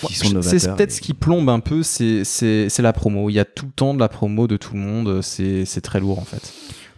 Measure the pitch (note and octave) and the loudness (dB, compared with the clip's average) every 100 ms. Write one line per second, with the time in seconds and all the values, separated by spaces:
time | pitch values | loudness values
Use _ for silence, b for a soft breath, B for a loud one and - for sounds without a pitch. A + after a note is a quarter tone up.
0 | - - G2+ G2 F3+ F3+ E3+ - G3+ - | -8 -2 0 2 2 2 2 2 0 0
1 | - D3 D3+ F3 C#3 A#2 - D#3 E3 - | -6 -2 2 4 4 2 0 -2 0 0
2 | A#2 A2 G2 - A2+ G#2+ G#2 - A#2 - | 2 2 0 0 2 2 2 2 2 4
3 | A2 G2+ G#2 G#2 G2+ - C3+ - C3+ C#3 | 0 0 0 2 0 -4 -10 -2 0 2
4 | A2 - G#2 G#2 A#2 G#2 - G#2 G2 A2+ | 0 0 -2 2 2 0 -4 -6 -4 -2
5 | A2 F#2+ - - F#2+ F#2+ F#2+ - - G2 | 0 -2 -2 -2 0 0 -2 -4 -4 -2
6 | G2 F#2+ - - - B B B B | 0 -2 -6 -10 -14 B B B B